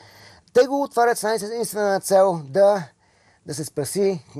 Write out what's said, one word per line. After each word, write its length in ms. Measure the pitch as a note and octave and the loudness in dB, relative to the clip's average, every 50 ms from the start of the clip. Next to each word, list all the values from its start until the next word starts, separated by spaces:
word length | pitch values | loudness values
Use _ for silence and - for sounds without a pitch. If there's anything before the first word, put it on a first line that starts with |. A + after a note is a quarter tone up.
| - - - - - - - _ _ _ - | -20 -20 -20 -20 -20 -20 -20 _ _ _ 2
Те 120 | A#3+ C4+ | 2 4
го 140 | B3+ C#4 C#4+ C#4+ | 4 2 -4 -4
отварят 340 | C4+ - A#3 A#3+ A#3+ - | -2 0 0 2 2 2
с 60 | - - | 0 -2
една 300 | G#3+ A3+ G#3 F#3+ G#3 A#3 | -4 -4 -4 -6 -8 -6
единствена 460 | A#3 A3 - - G#3+ G#3 G3+ G3 F#3 | -6 -6 -6 -4 -2 -2 0 0 -2
цел 420 | - - G3 F#3+ F#3+ G3 F3 E3 D3 | 0 2 4 4 4 4 2 -2 -6
да, 420 | C3+ C3+ F#3+ G3 G3+ G#3 G3 D#3 - _ _ _ _ _ _ _ _ _ _ - | -4 0 2 4 4 4 0 -4 -10 _ _ _ _ _ _ _ _ _ _ -16
да 80 | - C#3+ | -12 -10
се 120 | C3+ D#3 | -10 -10
спаси 600 | - - D3+ C#3 - - F#3+ G3+ G3 F#3+ D#3 - _ - | -10 -8 -8 -6 -4 -2 -2 0 0 -2 -4 -8 _ -18